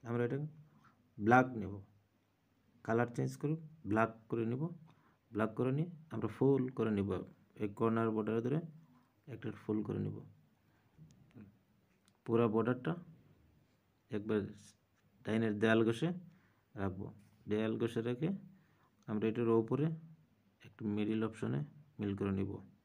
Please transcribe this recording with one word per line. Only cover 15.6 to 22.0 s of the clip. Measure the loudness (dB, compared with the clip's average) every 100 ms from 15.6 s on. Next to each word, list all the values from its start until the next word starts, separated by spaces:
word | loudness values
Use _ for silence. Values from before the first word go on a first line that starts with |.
দেয়াল | 6 6 6
ঘষে | 2 -2 -2 -10 -20 _ _ _
রাখবো। | -6 -6 -4 -10 -14 -20 _ -4
দেয়াল | -2 0 -2
ঘষে | -2 -2 -4
রেখে | -2 -2 -4 -8 -20 _ _ _ _ -6
আমরা | -2 0
এটার | 0 4 4
উপরে | 4 0 0 -2 -10 -20 _ _ _ _ -20
একটু | -8 -4
মিডল | -2 0 0 -2
অপশনে | -4 -4 -4 -4 -12 -20
মিল | -6